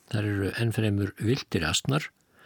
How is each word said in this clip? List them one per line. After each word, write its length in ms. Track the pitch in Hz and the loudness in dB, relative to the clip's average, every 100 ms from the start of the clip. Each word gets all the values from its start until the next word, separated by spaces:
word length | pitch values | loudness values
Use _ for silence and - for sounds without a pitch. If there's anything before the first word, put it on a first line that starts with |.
| - | -6
Þar 180 | 110 104 | -2 -2
eru 220 | 101 110 - | 0 -2 0
ennfremur 540 | 117 110 110 101 98 - | 0 2 2 2 0 -2
villtir 480 | 104 135 - 92 78 | 0 0 0 -2 0
asnar, 460 | - - 143 - _ _ _ | 0 0 -2 -2 _ _ _